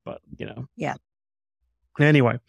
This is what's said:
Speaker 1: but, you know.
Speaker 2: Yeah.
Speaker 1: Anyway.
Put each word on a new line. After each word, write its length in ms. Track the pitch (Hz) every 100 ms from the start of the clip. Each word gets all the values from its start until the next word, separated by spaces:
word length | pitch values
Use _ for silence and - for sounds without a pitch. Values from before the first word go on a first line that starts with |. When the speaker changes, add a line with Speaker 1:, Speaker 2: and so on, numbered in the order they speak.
Speaker 1:
but, 160 | - - _ 139
you 80 |
know. 220 | - - 135 -
Speaker 2:
Yeah. 200 | 143 - _ _ _ _ _ _ _ _ _ -
Speaker 1:
Anyway. 400 | 147 151 120 117